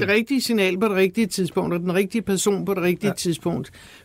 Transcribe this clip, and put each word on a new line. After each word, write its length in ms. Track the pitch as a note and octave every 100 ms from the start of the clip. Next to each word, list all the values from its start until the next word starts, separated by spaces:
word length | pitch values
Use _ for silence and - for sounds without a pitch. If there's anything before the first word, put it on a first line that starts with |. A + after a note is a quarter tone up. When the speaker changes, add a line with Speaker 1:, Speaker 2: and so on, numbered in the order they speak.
| F#3
Speaker 1:
rigtige 320 | G#3+ A#3 C4+
signal 380 | A#3+ A3 F#3 F#3
på 80 | A3
det 80 | F#3+
rigtige 320 | F#3+ A3+ G#3+
tidspunkt, 460 | - F3+ F#3+ F3
og 60 | F3
den 140 | F3+
rigtige 280 | F3 G3 A#3
person 440 | - F#3+ G#3 F#3+ F3
på 80 |
det 100 | F#3+
rigtige 260 | F3 F3 G3+
Speaker 2:
Ja. 60 | F#3
Speaker 1:
tidspunkt. 560 | F3+ E3 F3 D3 D3 - - -